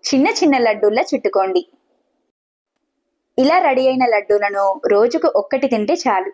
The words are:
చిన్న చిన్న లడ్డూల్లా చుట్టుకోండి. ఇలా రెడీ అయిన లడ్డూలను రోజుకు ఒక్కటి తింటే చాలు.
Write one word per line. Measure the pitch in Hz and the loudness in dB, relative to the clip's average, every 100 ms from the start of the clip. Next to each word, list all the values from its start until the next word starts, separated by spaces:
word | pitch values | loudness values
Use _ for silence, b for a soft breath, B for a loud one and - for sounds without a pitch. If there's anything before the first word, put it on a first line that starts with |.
చిన్న | - 269 320 | -2 0 0
చిన్న | - 320 269 | 0 0 2
లడ్డూల్లా | 233 214 208 220 | 0 2 0 0
చుట్టుకోండి. | - 277 202 190 190 180 - _ _ _ _ _ _ _ _ _ _ _ _ _ _ _ _ - | -2 -4 -2 -2 0 -2 -4 _ _ _ _ _ _ _ _ _ _ _ _ _ _ _ _ -2
ఇలా | 269 349 | 2 2
రెడీ | 339 262 262 | 2 0 0
అయిన | 254 247 | 0 0
లడ్డూలను | 208 202 208 202 202 196 196 196 | 0 0 0 0 0 -2 -2 0
రోజుకు | 202 240 311 339 - | 2 2 0 0 -2
ఒక్కటి | 202 269 262 | -2 -2 -2
తింటే | 220 208 349 | -2 -2 -2
చాలు. | 254 190 403 | 0 -2 -4